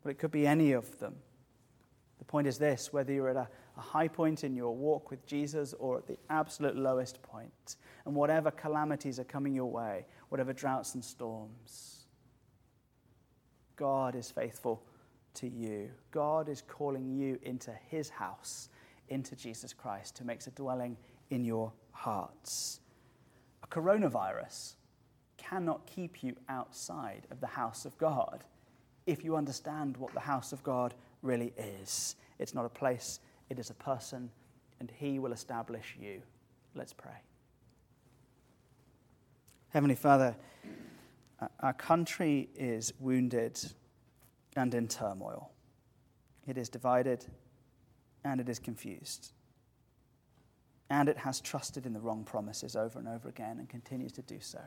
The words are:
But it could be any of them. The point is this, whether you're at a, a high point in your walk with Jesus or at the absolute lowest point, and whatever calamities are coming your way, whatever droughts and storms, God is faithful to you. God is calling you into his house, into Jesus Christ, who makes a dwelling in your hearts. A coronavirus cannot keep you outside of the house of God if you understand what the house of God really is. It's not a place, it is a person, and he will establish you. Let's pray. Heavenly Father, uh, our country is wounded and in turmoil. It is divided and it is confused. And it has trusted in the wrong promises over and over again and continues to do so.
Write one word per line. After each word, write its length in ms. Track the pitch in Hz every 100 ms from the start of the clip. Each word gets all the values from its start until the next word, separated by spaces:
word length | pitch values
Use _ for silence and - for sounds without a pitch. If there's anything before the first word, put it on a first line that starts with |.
But 80 | 147
it 80 | 139
could 100 | 160
be 160 | 156 147
any 280 | 151 156
of 260 | 127 110 -
them. 160 | 101 - - _ _ _ _ _ _ _ _ _
The 60 | -
point 200 | 151 143
is 140 | 123
this, 340 | 151 127 -
whether 180 | 147 131
you're 180 | 139 131
at 60 | 131
a, 120 | 120 - - -
a 40 |
high 260 | 120 151 165
point 360 | - 160 156
in 120 | 143 131
your 200 | 120 117
walk 340 | 143 151 -
with 160 | 131 -
Jesus 480 | 143 147 151 143 -
or 180 | 131 127
at 80 | -
the 140 | - -
absolute 460 | 156 151 - 143 123
lowest 440 | 135 131 127 -
point, 540 | - 110 117 - - - - - -
and 80 |
whatever 380 | 143 147 160 156
calamities 680 | 147 156 151 151 143 139 123
are 40 |
coming 320 | 123 143 139 135
your 160 | 127
way, 340 | 117 113 98 - - -
whatever 240 | 135 127
droughts 400 | 131 139 131 104
and 100 | 131
storms, 1000 | 117 - 117 110 110 117 113 - - - - _ _ _ _ _ _ _ _ _ _ _ _ _ _ _ _ -
God 380 | 143 135 131
is 160 | 123 117
faithful 540 | - 120 - 123 113 - - - _ _ -
to 140 | 127
you. 400 | 123 113 107 104 127 _
God 360 | 156 147 156 151
is 140 | 139
calling 480 | - - 143 135 131
you 300 | 131 139 127
into 300 | 127 127 - 110 -
his 180 | 160 143
house, 640 | - 95 98 - - - - - - -
into 260 | 135 131 131
Jesus 380 | 123 113 123
Christ, 460 | - 123 98 101 -
who 60 | 120
makes 200 | 117 -
a 60 |
dwelling 440 | 127 135 127 123 117 - - _
in 120 | 131
your 300 | 120 113 110 - -
hearts. 880 | - - 104 - - - - - - - - - _ - - _ _
A 40 | -
coronavirus 1080 | - 165 208 185 113 95 110 113 - - - _ _ _ _ _ _
cannot 500 | - 190 175 156 -
keep 360 | - 170 -
you 120 | 131 123 -
outside 760 | 135 - - - 147 120 101 -
of 100 | 131
the 60 | 131
house 380 | - 117 113 -
of 120 | -
God 460 | 156 139 - - - _ - - _ _ -
if 160 | 156
you 120 | 160 160
understand 600 | 143 127 - 151 143 123
what 160 | 131
the 60 | -
house 340 | 143 135 120
of 80 | 135
God 300 | - 127 123 - - -
really 300 | 131 120 120 -
is. 580 | 107 98 98 - - - - -
It's 160 | -
not 120 | 127 117
a 40 |
place, 500 | - 135 123 - - - - -
it 80 | 127
is 120 | 117
a 60 | 113
person, 540 | - 131 - 131 123 - - - _ -
and 120 | 120 113
he 180 | 143 135
will 160 | 131
establish 640 | 113 - 117 113 117 107 -
you. 220 | 104 95 - - _ _ _ -
Let's 180 | -
pray. 280 | - - 117 - _ _ _ _ _ _ _ _ _ _ _ _ _ _ _ _ _ _ _ _ _ _ - _
Heavenly 260 | 156 143 127
Father, 400 | 151 139 131 113 - - - - - - - - - _
uh, 80 | - -
our 120 | 139
country 760 | 131 - 165 170 - 170 143 - -
is 380 | 131 113 113 -
wounded 600 | 131 127 127 120 113 - - - - _ _ _ - _ _ -
and 180 | 127
in 140 | 120 117
turmoil. 640 | - 110 95 107 - - - _ _ _ _ _ _ _ - -
It 100 | 131
is 120 | 117
divided 560 | 123 127 123 127 123 - - - _ _ _ _ _ _ _
and 160 | 143 131
it 80 | 123
is 120 | 117
confused. 720 | - 110 110 90 - - - _ _ _ _ _ _ _ _ _ _ _ _ _ _ _ _
And 200 | 139 143
it 80 | 151
has 240 | 139 131
trusted 460 | - 143 - - 127
in 60 |
the 60 | 110
wrong 240 | 113 110
promises 520 | 107 110 104 104 - 117
over 240 | 113 113
and 80 | 117
over 200 | 117 117
again 300 | - 107 117
and 100 | 127
continues 440 | 123 117 131 127
to 100 | 127
do 160 | 131 104
so. 200 | - -